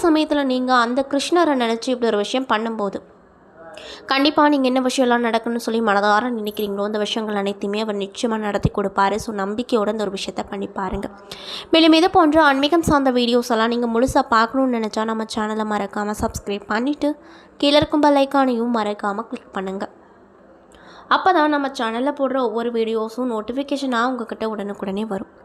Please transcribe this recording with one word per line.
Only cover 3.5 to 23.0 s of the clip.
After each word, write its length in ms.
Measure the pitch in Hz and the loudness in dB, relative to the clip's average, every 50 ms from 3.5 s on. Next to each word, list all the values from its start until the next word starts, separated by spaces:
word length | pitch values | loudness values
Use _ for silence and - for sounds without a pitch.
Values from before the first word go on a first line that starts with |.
| - - - - - - - - - - - | -20 -20 -20 -20 -18 -18 -18 -18 -18 -10 -4
கண்டிப்பா 380 | - 262 269 277 311 302 320 294 294 | -2 0 2 2 2 4 4 4 4
நீங்க 160 | 294 277 262 | 4 4 2
என்ன 120 | 254 254 262 | 2 2 2
விஷயம்லாம் 440 | 254 254 247 269 254 240 240 240 240 | 0 0 2 2 2 2 2 2 2
நடக்கணும்னு 380 | 226 220 226 226 233 233 233 - | 0 -2 -2 -2 -2 -6 -4 -4
சொல்லி 140 | 240 220 233 | -2 -2 0
மனதார 480 | 226 214 196 202 202 208 208 214 240 254 | 2 2 2 2 4 4 2 2 2 0
நினைக்கிறீங்களோ, 540 | 240 220 208 214 208 214 214 202 202 202 202 | -4 -4 -6 -6 -6 -6 -4 -4 -4 -4 -4
அந்த 120 | 208 214 214 | -2 -2 -2
விஷயங்கள் 380 | 208 202 - 233 220 214 208 202 | -4 -2 -4 -4 -4 -4 -2 -2
அனைத்தையுமே 380 | 196 202 202 202 - 202 202 214 | -2 -4 -4 -4 -4 -4 -4 -2
அவர் 160 | 220 220 202 202 | -2 -4 -4 -4
நிச்சயமா 380 | 196 196 - - - 233 220 220 | -6 -8 -6 -4 -2 -2 -2 -2
நடத்தி 300 | 214 208 202 196 - 226 | -2 -2 -2 0 0 -2
கொடுப்பாரு. 480 | - 208 196 196 - - 196 196 196 214 | 0 -2 -4 -2 0 2 2 2 2 -2
So, 120 | - - 214 | -4 -6 -6
நம்பிக்கையோட 540 | 202 190 196 214 220 247 - 254 226 202 202 | -6 -4 -4 -4 -6 -4 0 0 0 0 0
இந்த 140 | 220 220 208 | -2 -2 -2
ஒரு 80 | 190 196 | -4 -4
விஷயத்த 260 | 190 - - - - - - | -6 -8 -8 -8 -10 -10 -10
பண்ணி 180 | 208 196 196 | -8 -8 -8
பாருங்க. 400 | 196 - 202 196 185 185 202 - - - - - - - - - - - - - - | -8 -6 -6 -6 -6 -6 -6 -6 -8 -10 -14 -18 -18 -16 -16 -14 -14 -14 -14 -4 2
மேலும் 260 | - 330 320 330 320 | 4 6 8 8 8
இது 120 | 320 339 370 | 6 6 6
போன்ற 320 | - 381 339 302 294 320 311 | 6 6 6 6 6 6 6
ஆன்மீகம் 400 | 285 269 269 285 294 349 339 330 | 6 4 4 2 2 2 2 2
சார்ந்த 280 | - 311 277 269 269 | 4 2 2 4 2
வீடியோஸ் 400 | 247 247 240 233 240 247 240 - 240 | 2 2 2 2 2 2 2 2 0
எல்லாம் 180 | 220 220 233 240 | 2 2 2 0
நீங்க 140 | 240 240 | 0 -2
முழுசா 360 | 240 226 226 254 262 - 294 254 - | 0 2 2 2 2 2 2 2 4
பார்க்கணும்னு 460 | 233 220 226 226 254 262 269 262 240 | 4 2 2 2 2 0 0 2 0
நினைச்சா, 260 | 226 220 214 - 220 220 | 0 -2 -2 -2 -2 -2
நம்ம 220 | 226 226 220 220 214 - | -2 -2 -4 -6 -6 -4
சேனலை 300 | 226 214 214 214 220 214 214 | -4 -4 -2 -2 -2 -2 -2
மறக்காம 440 | 214 208 196 196 - 214 208 208 214 - | -2 -4 -4 -4 -6 -6 -4 -4 -4 -4
சப்ஸ்கிரைப் 480 | - 220 - - - - 202 202 - | -4 -6 -6 -6 -8 -6 -8 -6 -6
பண்ணிட்டு, 440 | - 214 220 247 285 294 - - 285 294 - - - - - - - _ | -4 -4 -2 -2 -2 -2 -2 -2 -2 -4 -4 -10 -20 -20 -20 -20 -20 _
கீழே 180 | - 285 285 285 | 0 2 4 4
இருக்கும் 260 | 294 302 294 - 302 294 | 4 4 2 2 2 4
பெல் 140 | 294 285 277 277 | 4 4 4 2
ஐகானையும் 520 | 277 277 277 269 262 247 226 233 240 240 | 2 2 2 2 2 0 0 -2 -2 -2
மறக்காம 520 | 226 214 208 208 208 - 208 202 208 226 | -2 -2 -2 -4 -4 -4 -4 -4 -4 -8
கிளிக் 280 | - 254 226 - - - | -10 -10 -14 -12 -10 -10
பண்ணுங்க. 320 | 202 185 190 190 190 220 - - - - - - - - _ _ _ - - - - - - - - - - - - - - | -8 -6 -6 -6 -6 -8 -10 -12 -16 -20 -20 -20 -20 -20 _ _ _ -20 -20 -20 -20 -20 -20 -20 -20 -20 -20 -20 -12 -4 -2
அப்பதான் 440 | 254 302 - 381 359 330 302 302 302 | 0 2 2 4 4 4 4 2 2
நம்ம 180 | 285 285 262 269 - | 0 -2 -4 -4 -4
சேனல்ல 340 | 247 220 220 233 262 285 285 277 | -4 -4 -2 -2 -2 -2 -2 -2
போடுற 200 | 269 254 254 269 | -2 -2 0 0
ஒவ்வொரு 300 | 254 220 208 233 233 240 | -2 -2 -2 -2 -4 -2
வீடியோஸும் 600 | 233 226 226 220 226 220 | -2 -2 -2 -2 -2 -4